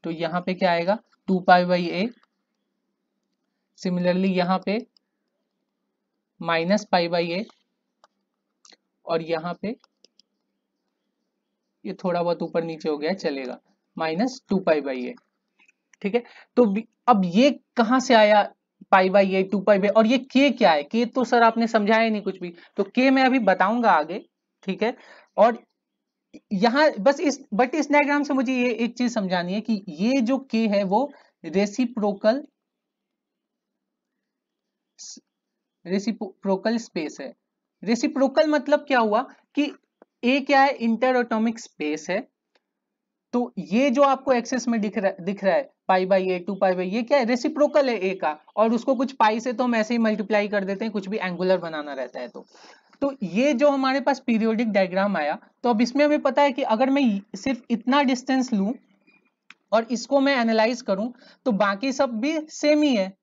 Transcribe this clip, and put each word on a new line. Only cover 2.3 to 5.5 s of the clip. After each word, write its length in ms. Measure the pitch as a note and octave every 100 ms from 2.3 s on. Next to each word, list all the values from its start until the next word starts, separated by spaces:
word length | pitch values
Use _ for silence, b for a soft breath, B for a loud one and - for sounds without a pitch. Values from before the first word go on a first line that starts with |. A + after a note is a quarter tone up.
| _ _ _ _ _ _ _ _ _ _ _ _ _ _ _
Similarly 500 | F#3 F3+ F3+ F#3 F#3+
यहाँ 280 | F3+ F3 F#3 F#3+
पे 120 | G#3 - _ _ _ _ _ _